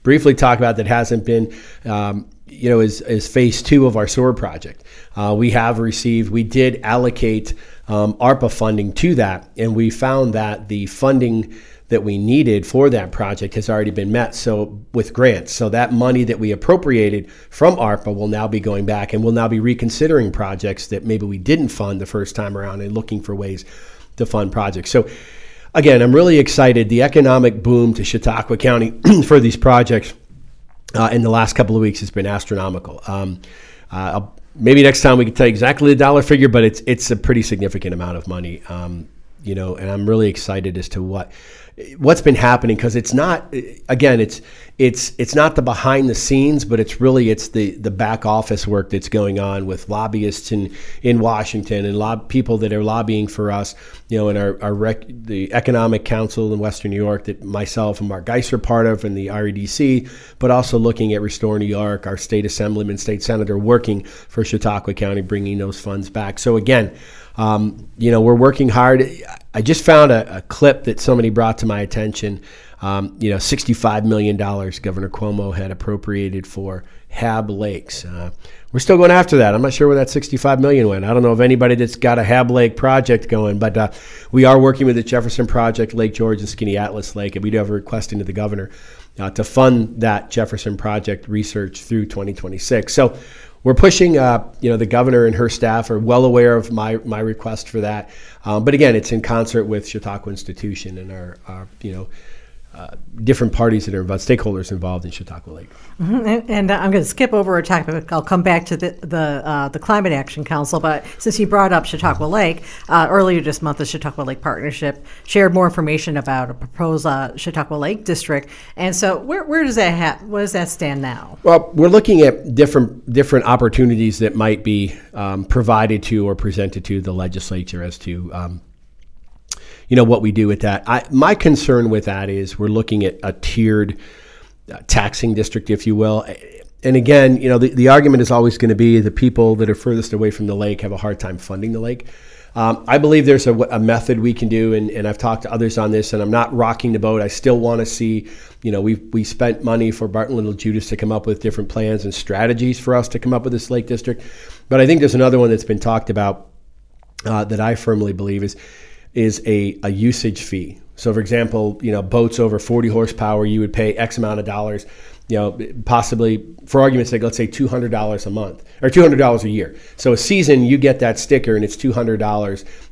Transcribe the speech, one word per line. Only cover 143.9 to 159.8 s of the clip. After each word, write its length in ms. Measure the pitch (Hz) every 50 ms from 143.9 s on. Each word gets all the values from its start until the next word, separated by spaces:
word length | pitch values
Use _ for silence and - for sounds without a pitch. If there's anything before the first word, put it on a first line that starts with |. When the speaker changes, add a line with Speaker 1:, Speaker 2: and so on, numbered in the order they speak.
| 117 113 - - 123 113
Speaker 1:
we 160 | 110 120 113
can 140 | - 117 107
do, 280 | 113 110 113 113 110
and, 140 | 107 107 104
and 140 | - 113 104
I've 120 | 107 104 -
talked 240 | 120 113 113 110
to 100 | - -
others 260 | 117 113 117 113 110 117
on 140 | 107 107
this, 220 | 107 107 107 - -
and 80 | 107
I'm 100 | 104 104
not 240 | 110 117 117 - 131
rocking 380 | 117 117 113 117 - - 120 113
the 60 | 107
boat. 220 | 110 110 110 107
I 60 | 104 101
still 320 | - - - 135 123 117
wanna 260 | 117 117 117 117 113
see, 440 | 113 - - 117 110 110 107 101 - - - - - - -
you 100 | - 113
know, 80 | 104 98
we, 160 | 98 110 110 104 - -
we 140 | - 113 104
spent 360 | - - - 127 117 113 -
money 300 | - 117 113 117 113 113
for 160 | 113 - 117 104
Barton 300 | 92 110 110 131 135 117
Little 160 | 107 107 101
Judas 340 | 92 - 110 107 110 107 -
to 80 | 110
come 160 | - - 107
up 160 | 110 107 - 110
with 140 | 107 -
different 280 | - 110 - - 101 -
plans 360 | - 113 107 107 110 104 104
and 80 | 101 98
strategies 640 | - - - 98 98 110 120 120 113 127 127 120 -
for 160 | - 127 127
us 140 | 123 117 -
to 100 | - 127
come 140 | - 127 127
up 100 | 120 123
with 80 | 127
this 180 | 120 113 - -
lake 180 | 127 120 107 -
district. 360 | 120 113 - 135 - - - - - - - - - - - -
But 100 | 131 131
I 60 | 131
think 160 | 135 170 160
there's 140 | 143 135 -
another 220 | 123 131 127 127 127
one 120 | 123 117
that's 160 | 113 107 -
been 140 | - 107 101
talked 300 | - 117 113 110 - -
about, 380 | 104 104 101 98 98 - - - - - - - - - - _ _ - - - _ - -
uh, 180 | 113 110 107 104
that 160 | 101 110 101
I 160 | 107 113 117
firmly 380 | 110 - 120 110 104 104 101 95
believe 280 | 90 101 101 101 101
is 140 | 101 98 - - - - - - - - - - - - -
is 280 | 120 113 110 104 - -
a, 340 | 113 107 104 101 98 - -